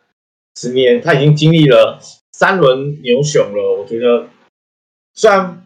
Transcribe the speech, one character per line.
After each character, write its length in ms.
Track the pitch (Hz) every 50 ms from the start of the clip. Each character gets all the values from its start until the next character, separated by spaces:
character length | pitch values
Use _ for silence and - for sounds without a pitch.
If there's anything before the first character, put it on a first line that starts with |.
| _ _ _ _ _ _ _ _ _ _ -
十 180 | - - 123 127
年， 280 | 131 131 123 120 120
它 120 | 120 170 160
已 60 | 147
经 140 | 143 151 151
经 160 | 151 151 156 170
历 120 | 165 151 139
了 320 | 120 113 110 110 - - - - - _ _ _ _
三 240 | - 190 175 190 185
轮 440 | 156 131 127 135 139 147 147 -
牛 220 | - - 120 135 147
熊 180 | 151 - 139 104 101 101
了。 240 | 104 98 98 95 101
我 60 | 101
觉 140 | - 117 117
得 280 | 120 120 120 117 - - _ _ _ _ _ _ _ _ _ _ _ _ _ _ _ _ _
虽 160 | - - 220
然 360 | 202 190 185 180 - - -